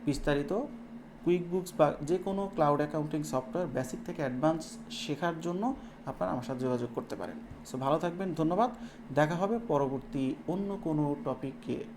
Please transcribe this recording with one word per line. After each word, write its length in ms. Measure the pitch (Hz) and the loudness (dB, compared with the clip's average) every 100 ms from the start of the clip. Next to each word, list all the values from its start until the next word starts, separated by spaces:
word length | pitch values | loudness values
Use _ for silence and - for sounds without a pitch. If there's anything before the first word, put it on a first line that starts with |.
| - | 2
বিস্তারিত 460 | 139 - 143 143 196 277 - - - - - - | 2 2 2 2 0 -2 -8 -14 -14 -16 -4 2
QuickBooks 460 | 180 170 185 180 - | 2 4 -2 -2 4
বা 160 | 156 - | 4 4
যে 160 | 147 185 | 0 0
কোনো 320 | 185 196 196 | 0 -2 -2
ক্লাউড 220 | - 151 147 | 4 4 6
অ্যাকাউন্টিং 460 | 147 156 151 156 | 2 0 0 -2
সফটওয়্যার 440 | 147 131 127 175 175 | 0 -2 0 -2 0
বেসিক 320 | 127 127 - - | -2 -2 -6 -8
থেকে 160 | 170 | -2
অ্যাডভান্স 560 | 139 127 151 165 - - - | -2 2 2 2 -4 -12 -10
শেখার 500 | - - 143 175 165 | -8 -4 0 0 0
জন্য 340 | 170 180 233 277 - - - | -2 0 0 -2 -8 -12 -10
আপনারা 260 | - 185 | -2 0
আমার 100 | 127 | 0
সাথে 180 | 120 131 | -2 0
যোগাযোগ 280 | 131 123 120 | 2 2 0
করতে 220 | - - - | -4 -4 -6
পারেন। 200 | 85 - - - - | -6 -8 -12 -14 -8
So 60 | - | -2
ভালো 200 | 135 156 | 2 4
থাকবেন, 360 | 175 170 196 | 2 -2 -4
ধন্যবাদ। 360 | 156 156 180 247 - - - - | 2 2 4 2 0 -12 -14 -2
দেখা 200 | 131 151 | 4 4
হবে 240 | 170 196 233 233 | 4 2 0 2
পরবর্তী 680 | 147 139 135 - 143 135 151 - | 2 4 0 -4 0 0 -2 -2
অন্য 300 | 180 196 196 | -2 -2 -2
কোনো 340 | 160 151 147 143 | 0 2 2 0
টপিকে 600 | 117 127 135 131 - 127 - | -2 -2 -4 -6 -4 -4 -4